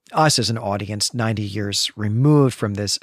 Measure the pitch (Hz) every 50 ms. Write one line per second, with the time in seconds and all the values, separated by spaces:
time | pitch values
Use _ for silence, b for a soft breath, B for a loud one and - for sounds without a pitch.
0 | _ _ - 160 156 151 - - 110 104 117 110 101 101 101 104 104 98 104 104
1 | - - - 120 113 113 110 104 104 101 98 107 104 101 98 - - - - 110
2 | 107 104 107 117 135 151 151 147 139 127 - - 117 107 101 101 104 98 - -